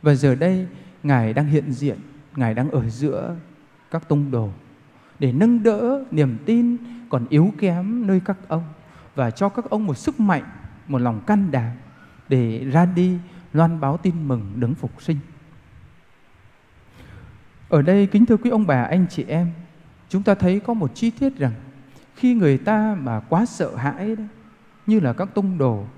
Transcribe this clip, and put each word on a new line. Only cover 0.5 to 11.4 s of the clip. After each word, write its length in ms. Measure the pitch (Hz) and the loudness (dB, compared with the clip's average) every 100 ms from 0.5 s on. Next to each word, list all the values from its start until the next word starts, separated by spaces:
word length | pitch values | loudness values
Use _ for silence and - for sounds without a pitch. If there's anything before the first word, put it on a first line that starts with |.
| 185 185 - - - | 0 -4 -10 -20 -10
Ngài 300 | 147 135 110 | 0 2 2
đang 120 | 110 147 | 0 2
hiện 260 | 151 143 | 0 0
diện, 260 | 123 143 104 - - - 139 | -4 -4 -6 -12 -20 -16 -4
Ngài 180 | 120 | -2
đang 180 | 110 131 | 0 -2
ở 180 | 143 113 | -2 -4
giữa 460 | 110 147 - - 170 - - _ _ _ | -4 -4 -4 -6 -10 -14 -20 _ _ _
các 180 | 165 - | -8 0
tông 220 | 147 143 | 0 0
đồ 180 | 123 107 92 - - _ _ _ - | -2 -4 -8 -20 -20 _ _ _ -4
để 120 | 135 | -2
nâng 320 | 127 220 240 | 2 4 4
đỡ 400 | 220 208 233 277 269 | 2 2 0 -2 -2
niềm 260 | 156 139 110 - | 0 0 0 0
tin 320 | 233 240 240 - - - | 2 2 -2 -6 -18 -6
còn 160 | 131 117 | -4 0
yếu 240 | 151 180 208 | 2 2 2
kém 500 | 196 170 185 240 214 | -2 -2 -4 -2 0
nơi 120 | 190 185 | 0 0
các 120 | 190 - | -8 -4
ông 160 | 165 165 151 - - - - | -6 -6 -16 -20 -20 -14 -4
và 160 | 123 | -4
cho 180 | 110 202 | 0 -4
các 200 | 202 226 | -2 -4
ông 160 | 214 208 | -2 -2
một 120 | 135 | -2
sức 220 | - 294 | -4 0
mạnh, 240 | 208 160 - - - - - | 0 0 -2 -16 -20 -20 -4
một 100 | 135 | -2
lòng 240 | 123 110 95 | 0 -2 0
can 240 | 208 | 0